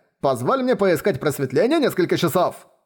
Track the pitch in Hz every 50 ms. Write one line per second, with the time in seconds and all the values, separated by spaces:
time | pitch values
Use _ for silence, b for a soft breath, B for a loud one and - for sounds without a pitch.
0 | _ _ _ _ - 143 131 117 123 156 185 - 254 247 190 190 202 190 170 147
1 | - - 175 131 - 156 135 - 139 131 - 139 185 240 311 339 277 196 - -
2 | 175 160 180 160 - 165 - 185 175 135 - - - _ _ _ _